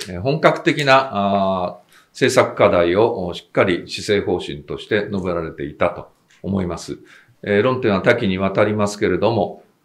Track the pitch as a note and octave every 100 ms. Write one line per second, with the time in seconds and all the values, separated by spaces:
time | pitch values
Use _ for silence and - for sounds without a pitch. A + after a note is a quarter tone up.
0 | - F2+ A#2+ D#3 E3 - E3 D3 C#3 C3+
1 | - G2+ G2+ G2 F#2+ F#2+ F2+ - _ _
2 | _ - B2+ A#2+ - - G#2 F2+ E2+ F#2
3 | A#2 G2 F2 E2 - C3+ G2+ F2 - -
4 | G2+ G2+ G2 F2 - D2 C#2+ D2 - G#2+
5 | G#2 G2 F2+ E2+ D#2+ D#2 D2 D2+ F2+ -
6 | - _ _ _ F2+ G2 F2 E2 - -
7 | - - _ - G#2 G2+ B2+ B2+ A2+ F#2+
8 | F#2+ - G2 F#2+ F#2+ A2+ G#2 G#2+ G2+ -
9 | G2+ F2+ G#2 A2 F2 - _ _